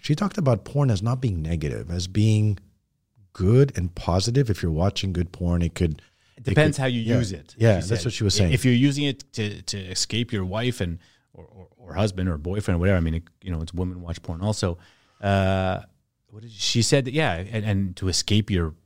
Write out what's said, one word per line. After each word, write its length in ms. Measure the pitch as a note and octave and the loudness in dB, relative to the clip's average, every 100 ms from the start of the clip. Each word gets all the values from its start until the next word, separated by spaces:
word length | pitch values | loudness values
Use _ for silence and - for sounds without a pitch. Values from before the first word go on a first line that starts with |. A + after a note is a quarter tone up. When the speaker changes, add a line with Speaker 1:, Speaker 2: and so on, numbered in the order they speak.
Speaker 1:
she 120 | - D3+ | 0 0
talked 220 | G3 - | 0 0
about 260 | C#3 A2+ | 0 0
porn 280 | - C#3+ C#3 | -2 0 2
as 100 | G2 | 2
not 180 | A2+ B2+ | 0 -2
being 220 | B2+ F2 | -2 -2
negative, 480 | D#2 E2+ D2 A1 C2+ | -2 -2 -2 -4 -6
as 180 | F2 F2+ | -6 -2
being 520 | G#2+ A2 G#2+ G#2+ G2+ _ _ _ _ _ _ _ | 2 4 4 2 -2 _ _ _ _ _ _ _
good 400 | - F#2+ B2 C#3 - | 0 4 6 4 2
and 180 | F2+ - | -4 -4
positive. 540 | - F2 F#2 B2+ B2 | 0 0 2 0 0
If 100 | F#2+ | 0
you're 100 | F2+ | 0
watching 400 | D#2 G2 - F#2+ | 2 0 0 -4
good 180 | F2 E2+ | -2 -4
porn, 300 | - F2 F2 | -2 0 2
it 100 | E2+ | 0
could, 280 | - F2 D2 _ _ _ - | 0 0 -2 _ _ _ -10
Speaker 2:
It 60 | |
depends 340 | - G#2+ D#3 C#3+ | 0 2 2 2
Speaker 1:
it 20 | |
could, 20 | |
Speaker 2:
how 40 | C3 | -2
you 140 | A#2+ | -2
Speaker 1:
yeah. 160 | A2 B2 | 0 0
Speaker 2:
use 140 | A2 | 0
it, 240 | F#2+ - - | -6 -14 2
Speaker 1:
Yeah, 220 | A2+ F#2 | 4 4
Speaker 2:
she 60 | E2 | 0
Speaker 1:
that's 120 | G2+ | -2
Speaker 2:
said. 40 | A#2 | -2
Speaker 1:
what 80 | |
she 100 | - | 0
was 120 | G#2 F2+ | 0 4
Speaker 2:
I-, 80 | |
Speaker 1:
saying. 100 | F2+ | 4
Speaker 2:
if 100 | - | 4
you're 100 | B2+ A#2+ | 4 4
using 280 | C#3 C#3 C#3+ | 2 2 -4
it 280 | B2+ - | -6 -12
to, 300 | - G#2 F2 | -8 -6 -8
to 140 | F#2 G2+ | -10 -10
escape 520 | F#2 F#2+ - G#2+ A#2 | -8 -6 -4 -4 -2
your 140 | G#2 F#2 | -4 -4
wife 340 | G#2 B2 A#2+ | -2 -4 -2
and, 200 | F2 E2+ _ _ _ | -4 -6 _ _ _
or, 120 | - E2 | -20 -20
or, 220 | F#2+ F#2 _ | -20 -20 _
or 180 | G2 F#2 | -6 0
husband 340 | G#2+ F#2 F#2 | 0 2 -2
or 80 | D#2 | -2
boyfriend 380 | E2 G2+ - E2+ | -4 -4 0 2
or 40 | |
whatever, 180 | F2+ F#2+ | 4 4
I 40 | |
mean, 140 | E2 E2 | 2 -2
it, 80 | - _ | -6 _
you 100 | F#2+ | -8
know, 100 | E2 | -6
it's 120 | D#2+ | -6
women 280 | F2 F#2 F2+ | -6 -6 -6
watch 200 | E2+ E2 | -10 -10
porn 200 | - E2 | -8 -6
also. 360 | G2+ G#2+ F#2+ E2+ - _ _ _ | -4 -2 -2 -4 -12 _ _ _
Uh, 640 | G2+ G2 F#2+ F#2+ F#2 F#2 - _ _ _ _ | 0 2 2 0 0 -4 -10 _ _ _ _
what 140 | G#2 | -20
did 80 | A#2 | -20
she, 80 | G#2 | -6
she 220 | - A#2+ | -2 0
said 220 | A2 C#3+ B2 | 2 2 2
that, 80 | |
yeah, 200 | C#3+ D3 E2 | -2 -2 -2
and, 280 | F#2+ A2 G#2 | -4 -4 0
and 300 | G2 G2 F2+ | 0 -2 -4
to 120 | F#2 | -2
escape 440 | F2 - G#2 G#2 | -2 2 0 2
your 240 | F#2 D#2+ D2+ | -2 -2 -6